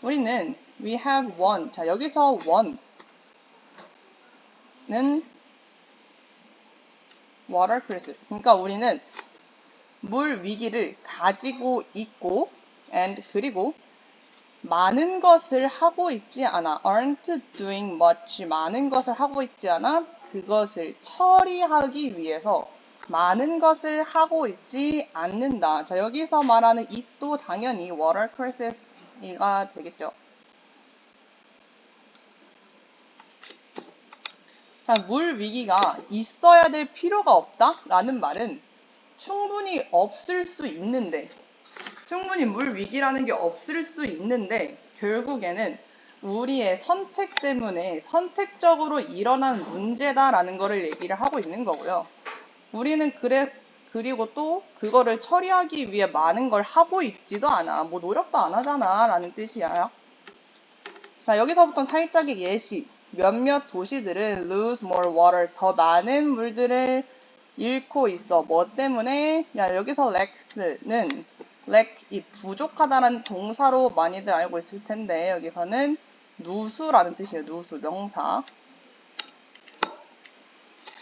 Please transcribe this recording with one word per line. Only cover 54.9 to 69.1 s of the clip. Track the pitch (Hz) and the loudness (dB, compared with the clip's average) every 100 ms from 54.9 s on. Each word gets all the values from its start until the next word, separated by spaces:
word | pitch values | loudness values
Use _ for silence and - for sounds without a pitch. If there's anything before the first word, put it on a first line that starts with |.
| 247 233 226 | 4 4 0
처리하기 | - 359 370 370 320 302 214 | 0 0 4 2 2 -4 -4
위해 | 202 190 | 0 0
많은 | 147 160 214 262 | 2 2 2 2
걸 | 208 | 0
하고 | 202 330 339 370 | 2 4 4 2
있지도 | 240 - - 202 285 | -2 -6 -10 -2 0
않아. | 196 160 151 | 0 0 -2
뭐 | 160 175 | -4 -6
노력도 | 175 269 370 277 | -4 -4 0 0
안 | 165 202 | 2 0
하잖아 | 277 285 190 202 226 | 0 0 2 4 4
라는 | 175 175 214 | 2 -2 -8
뜻이야. | 220 226 165 175 170 - _ _ - - _ _ _ _ - - - _ - | -10 -6 -2 -2 -2 -6 _ _ -20 -20 _ _ _ _ -20 -20 -20 _ 0
자, | 214 | 2
여기서부터는 | 269 349 339 277 262 | 4 6 4 2 -2
살짝의 | 320 330 330 285 196 | -2 0 0 0 -2
예시. | 180 220 - 180 - _ _ | -2 -4 -4 -10 -10 _ _
몇몇 | 175 190 226 269 285 - | 0 0 2 2 0 -2
도시들은 | 180 196 269 196 180 214 185 175 | -8 -6 -6 -6 -4 -2 -4 -4
lose | 196 226 240 | -2 -2 -4
more | 190 180 175 | -2 0 2
water, | 165 175 175 175 | 6 6 6 0
더 | - 190 | 0 0
많은 | 185 165 170 220 285 294 | 4 4 4 4 2 2
물들을 | 233 233 220 247 254 254 262 269 - - _ _ - | 0 -2 0 0 2 2 0 -4 -14 -20 _ _ -6
잃고 | 226 262 - 285 233 | -2 -2 -2 0 0
있어. | 175 - 170 | 0 0 2
뭐 | 156 170 175 | 4 2 0
때문에? | - 269 240 240 | -2 -2 0 -2